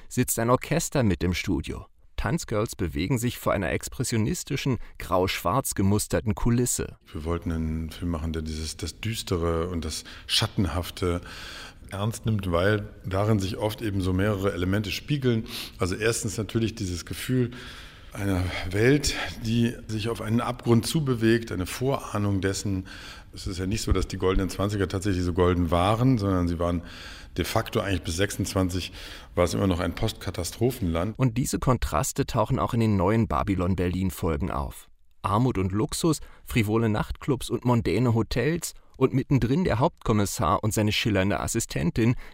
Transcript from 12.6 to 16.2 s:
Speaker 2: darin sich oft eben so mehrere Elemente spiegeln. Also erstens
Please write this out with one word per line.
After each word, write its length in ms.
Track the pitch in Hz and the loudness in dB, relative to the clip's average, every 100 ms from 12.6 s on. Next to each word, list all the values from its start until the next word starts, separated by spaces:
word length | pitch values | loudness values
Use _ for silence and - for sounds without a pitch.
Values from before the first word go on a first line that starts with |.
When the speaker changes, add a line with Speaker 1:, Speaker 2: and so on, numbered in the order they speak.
| 98 107 104 - - | 4 2 -2 -12 -4
Speaker 2:
darin 340 | 95 107 107 | 0 2 2
sich 160 | 95 - | 0 -2
oft 260 | 110 107 | -4 -2
eben 200 | 113 98 | -4 0
so 100 | 92 | 2
mehrere 400 | 92 104 98 98 | 2 2 2 0
Elemente 400 | 90 90 101 95 | 0 2 2 0
spiegeln. 540 | - - 147 127 113 110 - - - | -4 -2 0 2 2 -2 -8 -10 -4
Also 180 | 92 98 | -2 0
erstens 420 | 110 113 | 0 0